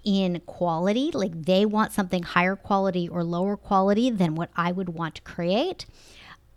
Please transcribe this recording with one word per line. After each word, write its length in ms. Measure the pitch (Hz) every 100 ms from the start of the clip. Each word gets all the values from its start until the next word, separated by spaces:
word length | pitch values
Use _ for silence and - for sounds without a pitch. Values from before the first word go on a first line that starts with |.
in 380 | - 196 190 175 -
quality, 640 | - 175 165 185 214 294
like 320 | 311 185 165
they 220 | 151 185 214
want 260 | 214 220
something 300 | - 185 185
higher 340 | 170 - 180 196
quality 500 | - 196 190 180 175
or 160 | 170
lower 320 | 170 170 190
quality 540 | 208 - 196 190 208 254
than 260 | 220 170
what 140 | 156 165 -
I 160 | 175
would 160 | 180 185
want 280 | 160 160 -
to 40 |
create, 640 | - - 175 202 349 - - - - - - - _